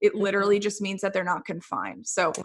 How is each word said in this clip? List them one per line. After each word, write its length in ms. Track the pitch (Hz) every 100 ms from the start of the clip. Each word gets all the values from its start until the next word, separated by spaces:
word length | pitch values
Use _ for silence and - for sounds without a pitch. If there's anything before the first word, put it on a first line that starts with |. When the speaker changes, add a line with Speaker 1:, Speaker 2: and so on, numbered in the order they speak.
Speaker 1:
It 100 | 208
Speaker 2:
Mm-hmm. 100 | -
Speaker 1:
literally 380 | 196 196 202 202
just 220 | 208 202
means 180 | 196 196
that 120 | 196
they're 100 | 196
not 220 | 180 170 -
confined. 600 | 170 - - - - -
So 260 | - 170 -